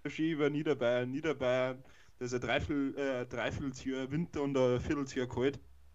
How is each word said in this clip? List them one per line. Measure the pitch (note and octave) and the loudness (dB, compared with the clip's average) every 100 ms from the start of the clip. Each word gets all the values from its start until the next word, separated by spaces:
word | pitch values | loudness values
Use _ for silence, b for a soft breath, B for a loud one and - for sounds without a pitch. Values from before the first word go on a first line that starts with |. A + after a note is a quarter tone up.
| D3 | -4
schön | D#3 D#3+ | -2 0
über | D3+ D3 | 2 2
Niederbayern? | D3 D3+ B2+ A#2+ B2 B2 | 2 2 2 4 2 0
Niederbayern, | C#3 D#3+ B2+ B2+ B2+ B2+ C3 - b b b | -2 -2 0 2 2 2 -2 -12 b b b
das | B2 | -4
ist | B2 | -2
ein | |
Dreiviertel, | A#2+ C#3 - C#3+ C#3 C#3 | 0 0 2 0 0 0
äh, | C#3 B2+ A#2+ | -2 -2 -4
Dreivierteljahr | A#2+ A#2+ - C#3+ C3 C3 C3 C3 | -2 -2 -2 -6 -6 -6 -4 -2
Winter | D3+ E3+ D#3 | -2 -2 -2
und | C#3 C3+ | 0 4
ein | B2+ B2 | 4 4
Vierteljahr | - D3 C3+ C3 B2 | 0 -2 -2 -4 -4
kalt. | A#2+ C3+ C3+ - - - | 0 0 0 -8 -20 -12